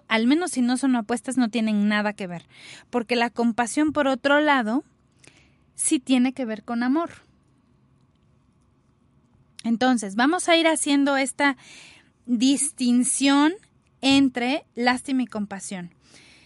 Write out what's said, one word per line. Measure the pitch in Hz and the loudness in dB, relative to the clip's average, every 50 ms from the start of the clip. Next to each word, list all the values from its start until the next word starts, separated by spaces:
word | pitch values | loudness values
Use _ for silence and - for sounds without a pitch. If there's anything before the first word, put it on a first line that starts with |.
| - - | 0 -2
al | 220 220 226 240 | 0 0 2 2
menos | 285 320 359 339 | 2 2 0 -2
si | - 262 | -2 -2
no | 247 240 254 254 | 0 0 0 0
son | - 269 254 | 0 0 0
opuestas, | 240 220 - 240 247 - - 247 | 0 -2 -2 -4 -4 -4 -4 -2
no | 254 247 226 | 0 0 0
tienen | - 240 220 220 214 208 202 208 | 0 -2 -2 0 0 0 2 2
nada | 214 208 208 208 208 | 0 0 0 -2 -4
que | - 208 175 | -6 -8 -10
ver, | 175 165 - _ - - - - - - - _ | -10 -12 -14 _ -20 -20 -20 -20 -20 -20 -12 _
porque | - 240 233 - 247 | -4 -4 -2 -2 -2
la | 240 233 240 | -2 -2 -2
compasión, | - - 233 240 214 - 240 226 - 294 302 311 | -2 -2 -2 0 0 0 -2 -2 -2 0 0 0
por | 277 294 285 | 0 0 0
otro | 269 269 247 - 277 285 294 | 0 0 0 0 2 2 2
lado, | 302 302 285 269 233 208 220 277 - _ _ _ _ _ _ _ _ - - _ _ _ _ _ _ _ _ | 4 4 2 2 0 0 -2 -4 -4 _ _ _ _ _ _ _ _ -20 -20 _ _ _ _ _ _ _ _
sí | - - - 311 294 | -8 -4 -2 -2 -2
tiene | 254 - 262 254 247 262 254 | 0 0 2 2 2 0 -2
que | - 262 | -4 -6
ver | 220 226 208 - | -6 -8 -8 -8
con | - 233 233 240 | -8 -6 -4 -2
amor. | 254 269 320 339 311 - - - _ _ _ _ _ _ _ _ _ _ _ _ _ _ _ _ _ _ _ _ _ _ _ _ _ _ _ _ _ _ _ _ _ _ _ _ _ _ _ _ _ _ _ _ _ _ - - | 0 0 0 -2 -4 -8 -16 -20 _ _ _ _ _ _ _ _ _ _ _ _ _ _ _ _ _ _ _ _ _ _ _ _ _ _ _ _ _ _ _ _ _ _ _ _ _ _ _ _ _ _ _ _ _ _ -10 -6
Entonces, | 226 233 208 254 254 254 226 214 196 190 | -4 -2 0 2 0 0 0 -2 -4 -4
vamos | 208 240 277 339 370 359 - | 0 0 0 0 0 0 2
a | 339 330 | 2 4
ir | 330 320 | 4 2
haciendo | 320 302 - 302 285 285 277 277 277 269 | 0 0 0 0 2 2 2 2 0 0
esta | 277 254 - - 285 285 269 - - - - - - - - - _ _ _ _ _ - | -2 -4 -2 0 0 0 0 -2 -8 -20 -20 -20 -20 -20 -20 -20 _ _ _ _ _ -4
distinción | 247 220 240 262 277 262 - - - - 254 240 240 247 247 - - - 269 277 277 285 285 311 359 427 - _ _ _ _ _ _ _ | -2 0 2 2 2 2 0 -4 -4 -2 0 2 2 2 2 0 0 0 2 2 4 4 4 2 0 -2 -8 _ _ _ _ _ _ _
entre | - 269 269 277 277 262 - 247 233 247 269 330 - _ _ | 0 2 4 4 4 4 2 0 -2 -2 -2 -4 -6 _ _
lástima | - 240 247 247 254 - - 269 262 247 | -2 0 0 0 0 -2 -4 -4 -4 -4
y | |
compasión. | - - 220 208 202 196 196 - - 202 185 175 170 - _ _ _ - - - - - _ _ | -4 -6 -8 -8 -8 -10 -12 -12 -10 -10 -10 -10 -12 -16 _ _ _ -20 -20 -20 -20 -20 _ _